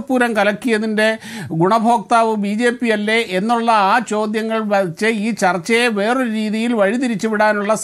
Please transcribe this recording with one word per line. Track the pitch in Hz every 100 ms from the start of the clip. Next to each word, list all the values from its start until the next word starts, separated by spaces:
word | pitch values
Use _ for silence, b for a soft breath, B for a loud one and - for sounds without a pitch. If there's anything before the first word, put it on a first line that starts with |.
| -
പൂരം | 254 240 214
കലക്കിയതിൻ്റെ | 202 214 254 220 220 214 214 220 220 226 160 160
ഗുണഭോക്താവ് | 185 226 220 233 190 233 226 220 202
ബി | 214
ജെ | 240 247
പി | 233 214
അല്ലേ | 208 220 214 185
എന്നുള്ള | 214 240 226 226 190
ആ | 226 220
ചോദ്യങ്ങൾ | 214 214 220 220 220 214
വച്ച് | 202 190 160 214 226 214
ഈ | 226
ചർച്ചയെ | 190 185 165 226 240 208
വേറൊരു | 202 254 247 220
രീതിയിൽ | 214 214 233 233
വഴിതിരിച്ചു | 196 240 254 214 220
വിടാനുള്ള | 214 214 208 202 220